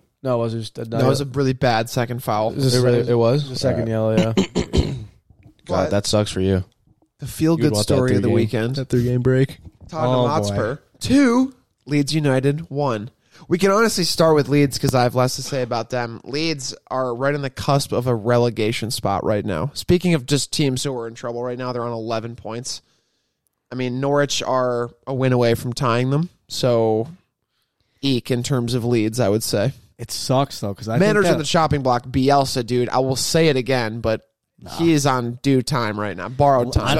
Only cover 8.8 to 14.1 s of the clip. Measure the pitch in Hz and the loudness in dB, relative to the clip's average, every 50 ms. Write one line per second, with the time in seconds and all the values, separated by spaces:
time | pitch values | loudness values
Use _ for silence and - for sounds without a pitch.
8.8 | 131 - - 123 117 123 123 123 123 131 131 131 135 - - - - - - _ | -4 -2 0 0 0 2 0 0 2 2 2 2 2 0 -2 -8 -20 -20 -20 _
9.8 | - - 175 156 123 123 127 127 120 123 147 - - 202 - - 117 107 135 151 | -18 -12 -6 -2 0 0 2 2 2 2 0 0 0 -2 -2 -2 -2 -2 -4 -6
10.8 | _ _ _ - - - 247 285 285 247 233 254 262 262 - _ _ _ _ _ | _ _ _ -8 -2 2 4 4 4 4 4 2 0 -2 -4 _ _ _ _ _
11.8 | _ - 143 147 143 135 147 160 151 143 131 131 127 143 143 151 165 - 139 139 | _ -2 0 0 0 0 0 0 2 2 2 2 2 0 0 -2 -4 -8 -6 -4
12.8 | 147 135 117 107 101 123 - _ _ _ _ - - - 170 175 196 196 196 208 | -2 -2 -2 -4 -6 -10 -14 _ _ _ _ -18 -6 -2 0 2 2 4 4 4
13.8 | 233 220 - 202 170 - | 2 2 0 0 -2 -2